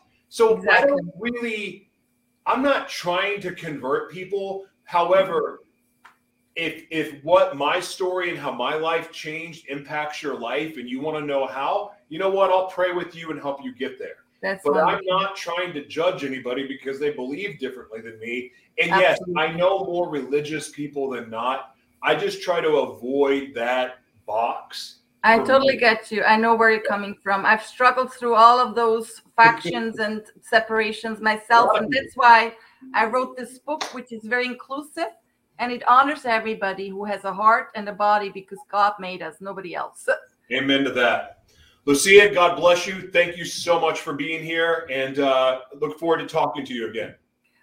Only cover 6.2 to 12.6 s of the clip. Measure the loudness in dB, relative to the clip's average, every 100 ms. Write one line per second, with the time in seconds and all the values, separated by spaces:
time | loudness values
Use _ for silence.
6.2 | _ _ _ -8 -6 -8 -8 -6 -6 -6
7.2 | 4 4 4 0 0 -2 -4 -4 -2 -2
8.2 | -4 -6 -6 -4 -2 -2 -2 -2 -4 -14
9.2 | -12 -12 -12 -16 -12 -12 -8 -8 -6 -8
10.2 | -8 -6 -6 -4 -6 -10 -10 -6 -6 -6
11.2 | -2 -2 -2 -4 -2 -2 -4 -16 -12 -2
12.2 | 0 2 4 2